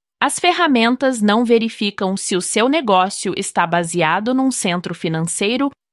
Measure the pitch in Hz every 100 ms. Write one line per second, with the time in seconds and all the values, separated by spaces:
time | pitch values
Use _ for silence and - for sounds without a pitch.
0 | _ - 277 - 359 349 330 247 226 247
1 | 269 240 208 214 233 233 226 - 202 -
2 | 190 190 - 185 - 208 247 311 240 185
3 | 185 - 196 - 202 - 170 170 165 175
4 | 156 180 214 262 262 - 196 175 - 170
5 | 165 160 165 - 202 254 277 - _